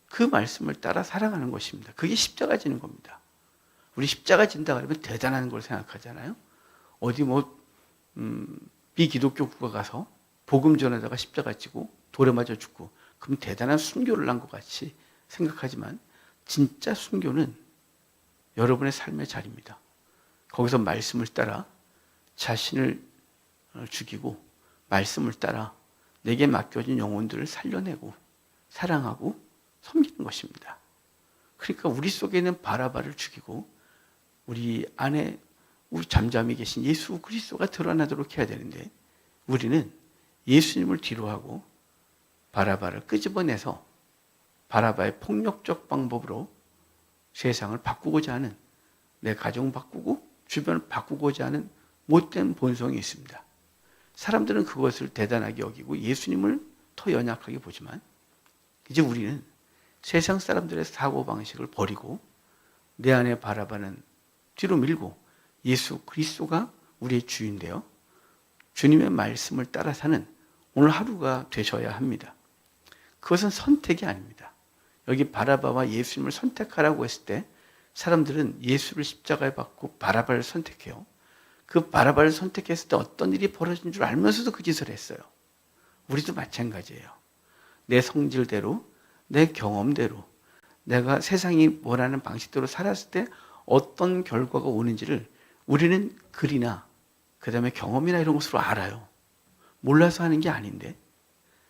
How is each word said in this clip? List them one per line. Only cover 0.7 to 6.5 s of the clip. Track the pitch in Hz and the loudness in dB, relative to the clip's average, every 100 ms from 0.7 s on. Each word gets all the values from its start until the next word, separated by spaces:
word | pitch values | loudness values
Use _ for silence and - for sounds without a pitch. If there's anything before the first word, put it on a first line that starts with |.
| 147 | -4
따라 | - - | -2 -2
살아가는 | 180 190 214 190 127 | -2 -2 -2 -2 -4
것입니다. | - - 151 104 - | -6 -8 -12 -16 -6
그게 | 170 220 | -2 0
십자가 | - - 277 - | 0 -2 0 0
지는 | 151 131 | 0 -4
겁니다. | - - - - _ _ _ _ _ _ _ - | -8 -16 -20 -20 _ _ _ _ _ _ _ -4
우리 | 139 | -2
십자가 | - - 190 208 | -2 4 6 6
진다 | 151 156 127 | 2 -2 -2
그러면 | 135 156 | -2 -6
대단한 | - 104 131 135 127 | -6 -4 0 0 -2
걸 | 120 | -6
생각하잖아요. | - 98 - - 120 120 135 233 _ | -8 -8 -8 -16 -16 -12 -12 -12 _